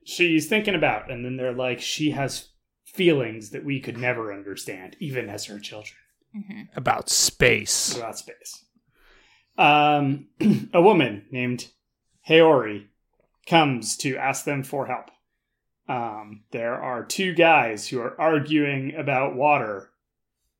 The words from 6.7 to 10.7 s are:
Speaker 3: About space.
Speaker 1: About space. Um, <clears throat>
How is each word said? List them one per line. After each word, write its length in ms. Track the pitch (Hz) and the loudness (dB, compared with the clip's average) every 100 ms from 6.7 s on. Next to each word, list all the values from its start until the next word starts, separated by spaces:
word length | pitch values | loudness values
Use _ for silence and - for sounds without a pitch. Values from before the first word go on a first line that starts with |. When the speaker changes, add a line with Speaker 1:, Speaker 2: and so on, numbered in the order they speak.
| - | -8
Speaker 3:
About 340 | 127 117 - | -2 -2 -2
space. 840 | - - - 123 110 104 - - 123 | 0 0 4 4 4 0 -4 -2 -6
Speaker 1:
About 220 | 113 - | -10 -12
space. 480 | - - - - _ _ _ _ _ _ _ _ _ - | -16 -20 -18 -20 _ _ _ _ _ _ _ _ _ 0
Um, 720 | 156 147 147 147 139 143 - - 220 | 4 6 4 4 2 -2 -8 -2 2
<clears throat> 240 | 151 - | 2 2